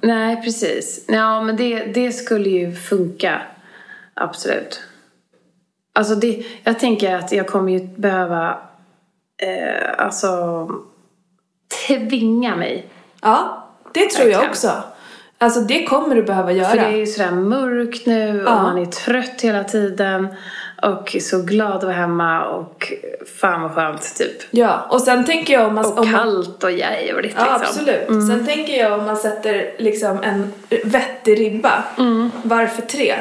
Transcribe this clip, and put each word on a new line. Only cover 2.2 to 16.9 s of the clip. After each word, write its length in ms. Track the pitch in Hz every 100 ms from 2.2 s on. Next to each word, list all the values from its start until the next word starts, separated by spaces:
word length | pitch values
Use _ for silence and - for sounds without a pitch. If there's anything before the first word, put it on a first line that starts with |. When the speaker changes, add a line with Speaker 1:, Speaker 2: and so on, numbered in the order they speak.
| - 220 196
Speaker 1:
ju 260 | 185 175 175
funka. 680 | - 202 175 - 185 156 - - - - - - -
Absolut. 680 | - - - - - - - - - _ _ _ _ _ _ _ _ _
Alltså 220 | - 214 214
det, 280 | 233 214 - -
jag 160 | - 226
tänker 360 | 247 214 196 180
att 160 | 175
jag 160 | 208 190
kommer 240 | 202 190
ju 160 | 185 185
behöva, 720 | - 202 185 180 170 165 - - _ _ _ _ _ _ _
eh, 640 | 190 185 170 50 50 - 196
alltså, 600 | - 196 180 175 170 165 147 - _ _ _ _ _ _ _ _ - -
tvinga 680 | 269 220 254 220 233 247 175
mig. 300 | - - - - - _
Speaker 2:
Ja, 460 | 214 247 370 - - - -
det 160 | - 415
tror 200 | - 247
jag 100 | 196
Speaker 1:
Verkligen. 100 | 262
Speaker 2:
också. 220 | - 226 139 - - - - - _
Alltså 220 | 233 233
det 220 | 214 285 -
kommer 300 | 269 311 247
du 80 |
behöva 280 | 202 190 175
göra. 180 | 185 185
Speaker 1:
För 80 | 226
det 60 |
är 100 | 214